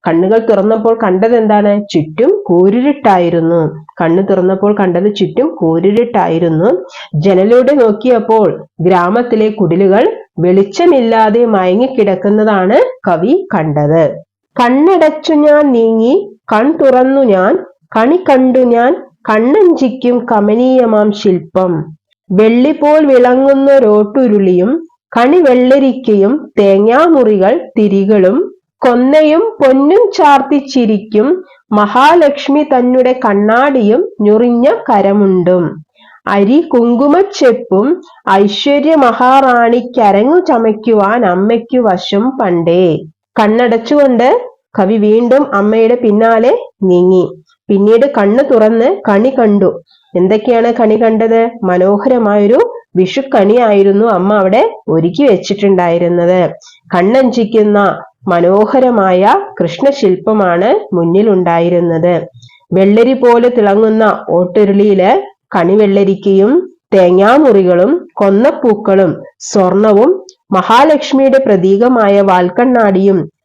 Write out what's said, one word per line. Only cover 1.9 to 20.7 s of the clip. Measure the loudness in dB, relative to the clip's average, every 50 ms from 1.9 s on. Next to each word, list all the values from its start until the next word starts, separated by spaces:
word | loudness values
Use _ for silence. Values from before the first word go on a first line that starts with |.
| -4
ചുറ്റും | -4 -4 -4 -4 -2 0 0 0 -2 -2
കൂരിരുട്ടായിരുന്നു. | -2 0 2 2 2 0 0 -2 -2 -4 -2 0 0 0 2 0 0 -2 -2 -2 0 0 -2 -2 -4 -6 -10 -20 -20 _ -4
കണ്ണു | -2 0 0 0
തുറന്നപ്പോൾ | 0 -2 -2 0 0 -2 -2 0 -2 -2 0 0
കണ്ടത് | -2 -2 -2 -2 -2 -2 -2
ചുറ്റും | -2 -4 -4 -2 -2 -4 -4 -4
കൂരിരുട്ടായിരുന്നു. | -4 -4 -2 -2 0 0 0 0 0 -2 -2 -2 -4 -2 -2 -2 -2 -2 -2 -2 0 0 -2 -2 -4 -6 -12 -20 -20 -18 -8 -6
ജനലിലൂടെ | -2 0 0 2 2 2 2 2 2 2 2 2
നോക്കിയപ്പോൾ | 2 2 0 0 -2 -2 -2 -2 0 0 0 0 0 0 0 -2 -6 -14 _ _ -4
ഗ്രാമത്തിലെ | -2 0 0 0 0 0 -2 -2 -2 -2 -2 -2 -2 -2
കുടിലുകൾ | -2 -2 -2 -2 0 0 2 2 2 2 0 0 -2 -6 -16 _ _ -4
വെളിച്ചമില്ലാതെ | -2 0 2 0 0 -2 -2 -2 0 2 2 2 0 0 0 0 0 0 2 0 0
മയങ്ങിക്കിടക്കുന്നതാണ് | 0 0 0 0 0 0 0 -2 -2 -2 -2 -2 -2 -2 -2 -2 -2 0 0 0 0 0 0 0 2 2 0 0 0 -4 -8 -4
കവി | -4 -2 -2 0 0 -2 -2 -2 -4 -4
കണ്ടത്. | -4 -4 -2 -2 -2 -2 0 0 0 0 -2 -4 -8 -18 _ _ _ _ _ _ -2
"കണ്ണടച്ചു | 0 0 2 2 2 2 2 2 2 0 0 -4 -4 -2 0
ഞാൻ | 2 2 2 2 2 2 2
നീങ്ങി | 2 0 0 0 0 0 0 0 0 -2 -4 -6 -18 _ _ -4 -2
കൺ | 0 0 -2 0
തുറന്നു | 0 0 2 2 2 2 2 0 0
ഞാൻ | 2 2 0 0 0 0 -2 -2 -6 -12 _ _ _ _ -4
കണി | -2 0 0 0 0 0 0
കണ്ടു | 2 2 2 2 2 0
ഞാൻ | 0 2 0 0 0 0 -2 -4 -8 -18 _ _ _ -4
കണ്ണഞ്ചിക്കും | -2 0 0 0 2 2 2 2 2 0 -2 -4 -4 -4 -2 -2 -2 -2 -2 -2
കമനീയമാം | -2 0 0 0 0 0 0 2